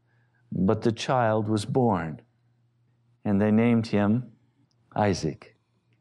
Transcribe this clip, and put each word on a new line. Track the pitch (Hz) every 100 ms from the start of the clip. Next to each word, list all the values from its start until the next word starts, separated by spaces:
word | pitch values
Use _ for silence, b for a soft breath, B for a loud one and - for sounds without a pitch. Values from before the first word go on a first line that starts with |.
| _ _ _ _ _
But | - 95 107
the | 120
child | 110 - 127 113 110 107
was | 107
born, | 107 131 120 90 80 73 - _ _ _ _ _ _ _ _ _
and | 107 98
they | 107
named | 107 120 117 110
him | 104 104 120 127 - _ _ _ _ _
Isaac. | - 104 131 78 - - _ _ _ _ _